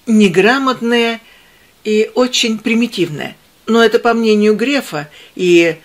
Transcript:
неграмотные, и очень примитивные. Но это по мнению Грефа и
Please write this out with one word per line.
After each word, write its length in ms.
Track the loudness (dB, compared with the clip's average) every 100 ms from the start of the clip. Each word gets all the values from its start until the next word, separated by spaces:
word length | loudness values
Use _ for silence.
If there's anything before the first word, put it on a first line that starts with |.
| 0
неграмотные, 1160 | 2 4 4 2 2 -2 -2 -2 0 -2 -6 _ _ _ _ _ _
и 280 | -2 -2 0
очень 460 | -2 -2 -2 -4 -4
примитивные. 760 | -2 -2 -2 -4 -6 -6 -12 -16 _ _ -2
Но 180 | 2
это 140 | 2 2
по 160 | 0
мнению 400 | 0 0 2 2
Грефа 560 | 0 -2 -4 -6 -8 -10 -18 -16
и 420 | -4 2 4 2 -2